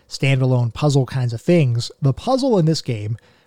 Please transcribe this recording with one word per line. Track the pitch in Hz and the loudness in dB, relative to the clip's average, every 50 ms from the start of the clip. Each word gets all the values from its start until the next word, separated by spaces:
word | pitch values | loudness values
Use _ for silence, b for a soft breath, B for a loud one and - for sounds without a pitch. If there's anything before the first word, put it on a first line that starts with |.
| b | b
standalone | b - - 139 135 135 127 135 127 127 123 120 117 - | b -8 -4 0 0 2 2 2 2 2 0 0 -2 -2
puzzle | - 151 151 135 139 127 | -2 0 2 2 2 0
kinds | - - 131 123 120 117 | 0 -4 -4 -4 -4 -6
of | 110 | -4
things. | - - 175 170 143 123 117 120 - - - _ | 0 2 4 4 4 2 0 -2 -4 -6 -8 _
The | 147 139 127 | -2 -2 -2
puzzle | - - 240 269 254 269 269 220 | -2 -2 -2 0 0 2 2 2
in | 185 156 | 2 2
this | 156 160 - | 2 0 -2
game | - - 117 104 104 104 117 b b b b b b | -4 -6 -8 -6 -6 -8 -8 b b b b b b